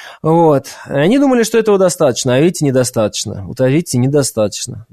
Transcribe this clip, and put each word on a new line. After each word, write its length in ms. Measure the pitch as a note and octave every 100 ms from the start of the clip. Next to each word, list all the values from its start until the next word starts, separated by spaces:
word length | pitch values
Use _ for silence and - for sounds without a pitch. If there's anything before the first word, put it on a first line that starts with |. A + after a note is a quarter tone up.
| - -
Вот. 460 | D#3 E3+ D#3+ C#3 - - -
Они 340 | C#3 D#3+ C4+
думали, 240 | C#4 B3
что 140 | A3+ A3+
этого 200 | A3 G3+
достаточно, 580 | F#3 - D3+ A2+ B2+ B2
а 40 |
видите, 240 | E3+ F3
недостаточно. 800 | C#3+ B2+ A#2+ A#2 G#2 - - G2 F#2
Вот, 140 | -
а 80 | C3
видите, 300 | D3 F3 B2
недостаточно. 880 | C3 D3 C3+ - G#2 - - G#2+ -